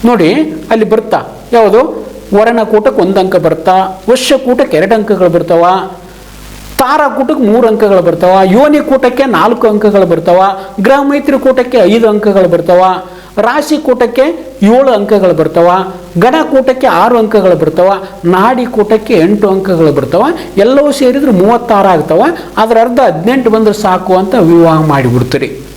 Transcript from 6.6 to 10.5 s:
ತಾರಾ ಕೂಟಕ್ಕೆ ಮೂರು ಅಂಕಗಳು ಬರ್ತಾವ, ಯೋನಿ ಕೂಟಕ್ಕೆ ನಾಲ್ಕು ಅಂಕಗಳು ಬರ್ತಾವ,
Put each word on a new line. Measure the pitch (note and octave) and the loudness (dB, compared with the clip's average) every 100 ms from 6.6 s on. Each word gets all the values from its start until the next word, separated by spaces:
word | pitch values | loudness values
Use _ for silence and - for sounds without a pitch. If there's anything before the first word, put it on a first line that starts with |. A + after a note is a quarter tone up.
| - - | -16 -6
ತಾರಾ | B3+ D4+ C#4+ | -2 0 -2
ಕೂಟಕ್ಕೆ | A3+ C4+ D#4 | -2 -4 -2
ಮೂರು | A3 A3+ A#3 | 0 2 2
ಅಂಕಗಳು | G#3+ G#3+ F#3+ | 0 2 2
ಬರ್ತಾವ, | E3+ D#3+ F3+ F#3+ | 0 0 2 2
ಯೋನಿ | F#3+ G#3 D4 D4 | 2 2 2 2
ಕೂಟಕ್ಕೆ | - C4+ B3+ B3 | 0 0 0 0
ನಾಲ್ಕು | C4+ F#3+ G#3+ A#3+ A#3 | -2 0 0 0 0
ಅಂಕಗಳು | G#3 G#3+ G3 F3 | 2 0 2 2
ಬರ್ತಾವ, | E3 E3+ F3 G3 | 0 2 2 2